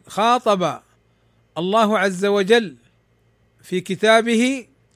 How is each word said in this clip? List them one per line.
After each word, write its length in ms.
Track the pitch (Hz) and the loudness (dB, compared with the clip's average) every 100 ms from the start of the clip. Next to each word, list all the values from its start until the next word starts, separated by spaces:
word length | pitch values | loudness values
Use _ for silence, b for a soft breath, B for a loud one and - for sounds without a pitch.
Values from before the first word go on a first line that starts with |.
| - | -12
خاطب 760 | - 226 247 233 202 165 120 _ _ _ _ _ _ _ - | -2 0 0 0 0 -2 -6 _ _ _ _ _ _ _ -8
الله 400 | 180 220 214 214 | -2 0 2 2
عز 260 | 196 180 | 0 -2
وجل 520 | 202 202 190 240 196 123 _ _ _ _ _ _ _ _ | -2 0 2 2 0 -14 _ _ _ _ _ _ _ _
في 180 | - 180 | -8 -8
كتابه 840 | 180 185 214 226 226 226 247 269 - _ _ | -6 -2 2 4 4 0 0 -2 -10 _ _